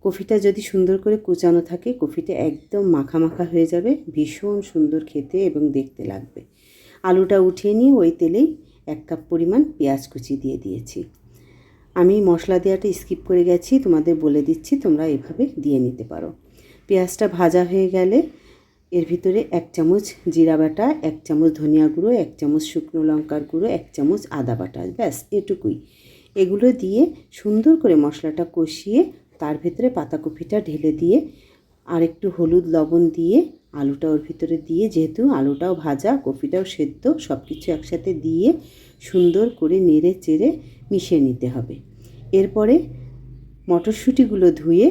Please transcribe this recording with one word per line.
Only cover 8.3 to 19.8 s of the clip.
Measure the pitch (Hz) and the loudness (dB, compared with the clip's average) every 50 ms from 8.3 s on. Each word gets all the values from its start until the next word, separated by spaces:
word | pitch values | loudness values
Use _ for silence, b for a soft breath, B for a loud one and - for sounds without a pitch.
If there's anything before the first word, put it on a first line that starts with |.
| 170 214 294 320 - - b b b b b | 2 2 2 2 0 -4 b b b b b
এক | - 151 151 156 - | -12 -12 -12 -8 -10
কাপ | 165 160 - _ | -10 -10 -8 _
পরিমাণ | 175 165 165 170 202 254 302 | -4 -2 0 0 2 2 0
পেঁয়াজ | 302 - - 147 135 139 135 135 - | 0 -2 -4 -2 -2 -2 -2 -6 -12
কুচি | - 131 120 - 139 139 | -16 -16 -10 -8 -10 -8
দিয়ে | - 131 131 127 | -6 -8 -8 -8
দিয়েছি। | - 98 92 113 117 - - 98 90 - _ _ _ b b b b b b b b b b b b b b | -8 -10 -10 -10 -12 -12 -12 -14 -14 -14 _ _ _ b b b b b b b b b b b b b b
আমি | 180 175 180 196 214 | 2 4 4 4 4
মশলা | 202 175 170 165 - - 190 180 | 4 2 2 2 0 0 0 0
দেওয়াটা | 180 202 190 185 190 208 180 | 2 0 -2 0 -2 -4 -4
স্কিপ | - - - 185 - - | -4 -6 -8 -8 -8 -4
করে | - 185 180 175 | 0 2 2 4
গেছি, | 180 175 175 175 - 262 269 | 4 2 0 0 2 0 2
তোমাদের | 269 196 165 156 151 165 170 | 4 4 2 2 2 2 0
বলে | 156 160 151 143 147 | 2 2 0 2 2
দিচ্ছি, | 143 147 160 160 - - - 277 | 0 0 -2 -4 -2 -4 -4 -2
তোমরা | - 196 156 151 160 160 | 2 0 0 2 0 -2
এভাবে | 147 131 - - - - 247 277 - - | -2 -4 -6 -10 -4 -4 -4 -4 -4 -6
দিয়ে | 139 147 143 131 | -2 0 0 0
নিতে | 123 - - - 113 | 0 -2 -4 -8 -14
পারো। | - 80 82 85 80 - _ _ b b b b b b b b _ | -14 -12 -12 -12 -12 -14 _ _ b b b b b b b b _
পেঁয়াজটা | 202 185 185 180 - - 220 202 | 0 0 0 0 -2 -2 -2 -2
ভাজা | 180 175 185 170 170 180 180 | 0 2 2 4 4 4 2
হয়ে | 175 180 190 190 185 | 2 0 0 0 2
গেলে | 190 185 185 190 208 269 330 - b b b b b b b b b b b _ | 2 2 2 4 4 2 2 0 b b b b b b b b b b b _
এর | - 175 165 | -2 -2 -2
ভিতরে | 170 170 175 - 190 185 214 - - | -2 -4 -2 -2 0 0 0 -2 -2
এক | - 170 165 - _ | -4 -6 -6 -4 _
চামচ | - | -2